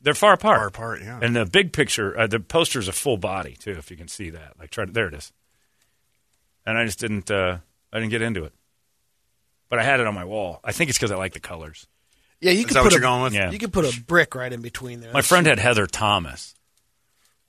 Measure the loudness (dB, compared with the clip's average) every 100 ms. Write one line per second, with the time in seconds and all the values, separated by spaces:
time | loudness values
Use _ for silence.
0 | -2 2 2 2 2 2 2 -6 -10 -8
1 | -10 -4 0 2 2 2 2 0 -2 0
2 | -2 0 0 -2 0 0 0 -2 -4 -4
3 | -2 -2 -2 -6 -8 -12 -12 -12 -12 -18
4 | -16 -12 -12 -14 -20 -20 -14 -8 -6 -2
5 | -4 -6 -18 _ _ _ _ _ _ _
6 | _ _ _ _ _ _ -4 -2 -2 -4
7 | -4 -4 -2 0 0 -2 -10 _ _ -6
8 | -4 -2 -2 -4 -8 _ _ _ _ _
9 | _ _ _ _ _ _ -4 0 2 2
10 | 0 -4 -6 -6 -6 -8 -8 -4 -2 0
11 | 0 -2 -6 -8 -14 -14 -14 -18 -20 _
12 | _ _ _ -4 0 2 4 6 8 6
13 | 4 2 0 0 -2 -4 -4 0 0 -2
14 | 0 2 2 0 -8 -8 -10 -12 -12 -14
15 | -4 0 4 6 6 6 4 4 2 0
16 | 2 2 -2 -12 -18 -20 _ _ _ _
17 | _ _ _ _